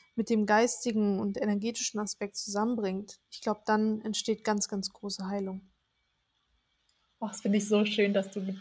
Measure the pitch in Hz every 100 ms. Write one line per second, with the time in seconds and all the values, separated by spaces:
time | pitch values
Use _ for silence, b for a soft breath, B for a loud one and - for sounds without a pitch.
0 | B - 214 220 208 214 240 - 247 220
1 | 208 196 202 202 208 202 220 233 - 208
2 | 202 - 202 - - 202 220 240 196 190
3 | 208 - _ - - 208 - 214 220 214
4 | 220 208 - 220 - 208 - 202 190 -
5 | 202 196 190 202 190 190 - _ _ _
6 | _ _ _ _ _ _ _ _ _ _
7 | _ - 214 - 196 208 208 208 208 -
8 | 202 202 190 208 190 190